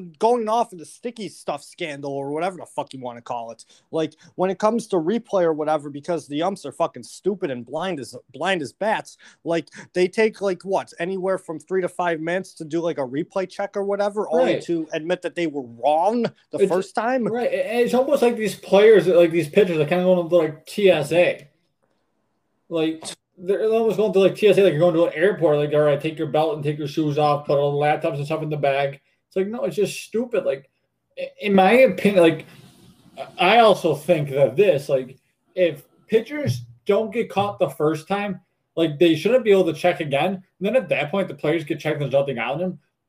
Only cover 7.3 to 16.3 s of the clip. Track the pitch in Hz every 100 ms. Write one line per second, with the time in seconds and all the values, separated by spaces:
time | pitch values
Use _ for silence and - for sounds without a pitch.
7.3 | 196 170 123 120 151 185 156 117 123 -
8.3 | 131 175 185 127 - 208 180 - - -
9.3 | _ 151 170 143 - - 180 185 - 220
10.3 | - 196 180 185 190 127 - 170 190 185
11.3 | 190 - 160 - 185 180 - 175 165 160
12.3 | 180 - - 160 165 170 147 131 139 175
13.3 | 196 185 - 196 208 196 202 202 202 170
14.3 | 156 247 - - 170 156 165 160 180 170
15.3 | 160 165 143 120 117 127 156 190 240 226